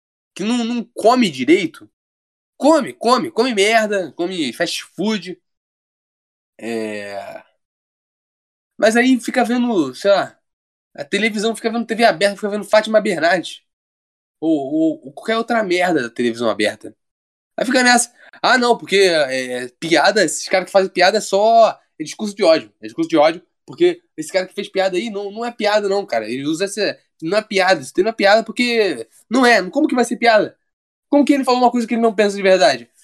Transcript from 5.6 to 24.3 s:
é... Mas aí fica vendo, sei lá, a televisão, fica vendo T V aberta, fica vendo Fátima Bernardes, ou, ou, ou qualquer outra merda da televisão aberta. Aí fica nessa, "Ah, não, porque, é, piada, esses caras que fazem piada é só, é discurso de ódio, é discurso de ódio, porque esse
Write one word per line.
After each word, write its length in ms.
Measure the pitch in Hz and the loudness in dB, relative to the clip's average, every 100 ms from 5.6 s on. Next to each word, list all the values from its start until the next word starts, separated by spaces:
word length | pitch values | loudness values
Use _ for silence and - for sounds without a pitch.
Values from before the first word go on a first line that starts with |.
| _ _ _ _ _ _ _ _ _ _ | _ _ _ _ _ _ _ _ _ _
é... 840 | 117 117 110 104 101 101 98 - - _ _ _ _ _ _ _ _ _ _ _ _ _ | -8 -6 -6 -8 -10 -12 -12 -16 -20 _ _ _ _ _ _ _ _ _ _ _ _ _
Mas 180 | 214 226 | 2 4
aí 240 | 254 254 | 2 2
fica 240 | - 233 | 0 -2
vendo, 500 | 214 247 240 208 135 127 | 0 0 0 0 -2 -2
sei 160 | 196 | 0
lá, 280 | 196 143 _ _ _ _ _ _ - | 2 0 _ _ _ _ _ _ -16
a 80 | 143 | -8
televisão, 500 | 202 214 208 214 220 | -2 -2 -2 -4 -4
fica 160 | 226 | -6
vendo 140 | 226 226 | -6 -6
T 100 | 214 | 2
V 80 | 226 | 2
aberta, 300 | 160 202 196 | 2 -2 -2
fica 140 | 208 | -6
vendo 140 | 208 | -8
Fátima 380 | 196 214 214 214 | 0 0 2 0
Bernardes, 600 | 208 170 160 180 - - _ _ _ _ _ _ _ _ | 0 -2 0 0 -4 -14 _ _ _ _ _ _ _ _
ou, 120 | 156 | -2
ou, 540 | 156 135 156 160 151 127 | -2 -2 0 0 -2 -12
ou 60 | |
qualquer 240 | - - 226 | -14 -4 -4
outra 260 | 226 233 | 0 -2
merda 400 | 202 175 180 160 | 0 0 2 0
da 60 | 120 | -4
televisão 400 | - 120 113 117 | -2 -4 -2 -4
aberta. 460 | 101 104 104 104 - _ _ _ _ _ - | 0 -2 -4 -16 -20 _ _ _ _ _ -6
Aí 80 | 214 | 0
fica 180 | 254 | 2
nessa, 300 | 247 240 - _ - - | 4 2 0 _ -20 -4
"Ah, 160 | 185 247 | 0 2
não, 200 | 240 226 | 2 -2
porque, 200 | 156 190 | 0 2
é, 680 | 190 165 135 131 127 123 127 _ | 4 2 0 -2 -4 -6 -8 _
piada, 440 | 165 160 170 214 | 0 2 4 2
esses 240 | 170 - - | 0 -2 -2
caras 160 | 190 180 | -2 2
que 40 | |
fazem 200 | 196 190 | 0 0
piada 260 | - 175 208 | 2 2 2
é 40 | |
só, 580 | 185 196 220 226 214 139 _ _ | -2 0 4 6 4 2 _ _
é 40 | |
discurso 320 | 156 - 214 202 | -14 -8 -10 0
de 80 | |
ódio, 300 | 185 160 - _ | 4 4 2 _
é 40 | 110 | -16
discurso 220 | 135 160 | -6 0
de 80 | 160 | 4
ódio, 280 | 151 170 _ _ - | 2 2 _ _ -20
porque 380 | 135 180 165 _ - | 2 2 2 _ -14
esse 140 | 156 | -4